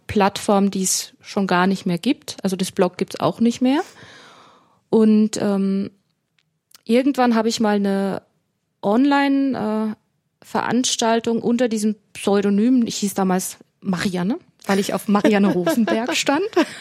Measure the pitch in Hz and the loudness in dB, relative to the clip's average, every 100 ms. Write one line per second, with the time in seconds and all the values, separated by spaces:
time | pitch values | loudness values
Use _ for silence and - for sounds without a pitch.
0 | - 214 196 - - 202 196 190 185 - | -4 0 2 0 0 2 2 0 -4 -4
1 | - _ - 208 190 180 185 190 190 170 | -8 _ -8 -4 0 2 2 0 -4 -2
2 | 240 294 - - 196 185 190 - 180 - | -2 -4 -8 -8 -6 -4 -2 0 0 -2
3 | 190 - - - 233 240 254 285 392 - | -8 -4 -4 0 -2 0 0 0 -4 -12
4 | - - - - - _ _ _ _ 226 | -20 -20 -20 -20 -20 _ _ _ _ 2
5 | 220 214 214 - 208 196 196 196 202 - | 4 4 2 0 -2 -2 -2 -2 -6 -12
6 | _ _ _ _ _ _ _ - - 233 | _ _ _ _ _ _ _ -12 0 0
7 | 269 262 247 226 220 226 214 208 196 196 | 2 2 2 2 0 0 0 0 0 -2
8 | 196 - - _ _ _ _ _ 202 226 | -2 -6 -12 _ _ _ _ _ 0 2
9 | 285 277 277 277 277 - 214 214 220 214 | 2 2 2 0 0 -2 -2 -2 -4 -8
10 | _ _ _ _ - - - 233 254 - | _ _ _ _ -8 -4 -2 0 -2 0
11 | 226 226 233 226 240 240 247 220 214 208 | 0 0 0 -2 0 0 0 0 -2 -4
12 | _ - - 202 202 202 233 262 226 - | _ -6 0 2 2 2 4 2 0 -2
13 | 202 - 190 185 - - _ _ - 175 | -4 -2 0 0 -4 -12 _ _ -6 -4
14 | 196 180 180 320 - _ - 196 196 190 | -2 -2 -2 -4 -10 _ -2 0 0 -4
15 | - 202 - 208 202 180 175 240 214 220 | 0 2 4 4 2 2 0 0 0 0
16 | 247 320 - 285 403 359 - - | -2 -2 0 0 0 0 0 -4